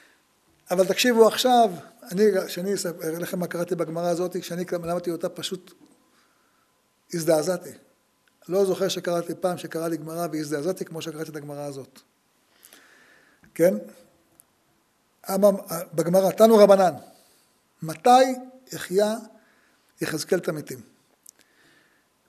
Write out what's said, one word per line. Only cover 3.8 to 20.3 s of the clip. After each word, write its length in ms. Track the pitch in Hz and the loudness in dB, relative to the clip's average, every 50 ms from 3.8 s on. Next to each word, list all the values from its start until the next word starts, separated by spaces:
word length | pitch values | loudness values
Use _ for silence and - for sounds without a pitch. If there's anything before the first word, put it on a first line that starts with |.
| 170 165 165 170 175 175 | -4 -4 -4 -4 -2 -2
הזאת, 280 | 175 165 180 180 180 185 | -2 -2 -2 -4 -6 -8
כשאני 240 | - - 170 175 180 180 180 | -8 -8 -8 -8 -8 -6 -6
למדתי 380 | 175 170 165 175 180 175 175 | -6 -4 -4 -6 -4 -4 -6
אותה 180 | 170 160 170 180 | -6 -4 -6 -8
פשוט 460 | 175 - 156 - 190 180 - - - _ _ _ _ _ _ _ _ _ _ _ _ _ _ _ _ _ _ _ _ _ _ _ _ _ _ _ - | -8 -8 -10 -10 -10 -12 -12 -16 -20 _ _ _ _ _ _ _ _ _ _ _ _ _ _ _ _ _ _ _ _ _ _ _ _ _ _ _ -8
הזדעזעתי. 560 | 170 160 165 165 156 147 175 180 175 - 139 120 - _ _ _ _ _ _ _ _ _ _ _ _ _ - | -4 0 2 2 2 0 -2 -4 -6 -8 -14 -20 -20 _ _ _ _ _ _ _ _ _ _ _ _ _ -4
לא 160 | 165 196 202 | -2 0 0
זוכר 240 | 190 180 165 190 185 | 0 0 0 -2 -4
שקראתי 460 | 180 185 175 180 175 170 170 170 165 | -4 -4 -4 -4 -4 -4 -4 -6 -8
פעם 240 | - - 185 175 - | -6 -4 -4 -4 -6
שקרא 300 | - 156 - 160 165 170 | -8 -10 -8 -8 -6 -6
לי 80 | 165 | -6
גמרא 300 | 151 151 160 160 165 175 170 156 | -6 -8 -10 -8 -8 -6 -6 -6
והזדעזעתי 520 | 156 156 147 156 143 143 180 190 185 185 | -6 -6 -4 -6 -4 -4 -4 -6 -6 -8
כמו 180 | - 160 160 151 | -12 -12 -12 -10
שקראתי 280 | 165 151 151 160 156 | -10 -10 -10 -10 -12
את 60 | 151 | -12
הגמרא 260 | 156 143 147 143 143 143 | -12 -14 -14 -12 -12 -12
הזאת. 380 | 143 139 135 127 - _ - - _ _ _ _ _ _ _ _ _ _ _ - - - - _ _ _ _ _ _ _ _ _ _ _ _ _ _ - | -12 -12 -12 -16 -18 _ -20 -20 _ _ _ _ _ _ _ _ _ _ _ -20 -20 -20 -20 _ _ _ _ _ _ _ _ _ _ _ _ _ _ -2
כן? 200 | - 160 180 202 208 - - - - _ _ _ _ _ _ _ _ _ _ _ _ _ _ _ _ _ _ _ _ _ _ _ _ - - 196 | 2 2 2 2 0 -6 -12 -18 -20 _ _ _ _ _ _ _ _ _ _ _ _ _ _ _ _ _ _ _ _ _ _ _ _ -8 -6 0
אמר, 160 | 190 196 208 196 196 - - 170 165 - - - | 2 4 4 4 2 -2 -10 -10 -10 -10 -6 -4
בגמרא, 360 | 151 165 170 175 190 190 185 | -2 0 2 2 4 4 2
תנו 260 | - - 220 226 226 | 4 6 6 8 10
רבנן, 380 | 208 208 196 196 190 190 175 143 - - - - _ _ _ _ _ _ _ _ _ _ _ _ _ - | 10 10 10 8 8 6 2 0 -2 -10 -20 -20 _ _ _ _ _ _ _ _ _ _ _ _ _ -12
"מתי 520 | 160 160 - - 247 247 254 262 269 254 254 - - - - _ - - | -12 -10 0 4 6 8 8 6 4 2 -2 -8 -14 -20 -20 _ -16 -14
החיה 420 | 160 - - 180 196 208 208 220 247 - - - _ _ _ _ _ _ _ _ _ _ _ _ - | -12 -10 -2 0 0 0 0 0 -4 -10 -14 -20 _ _ _ _ _ _ _ _ _ _ _ _ -10
יחזקאל 380 | 160 147 147 147 - - | -8 -6 -6 -6 -4 -2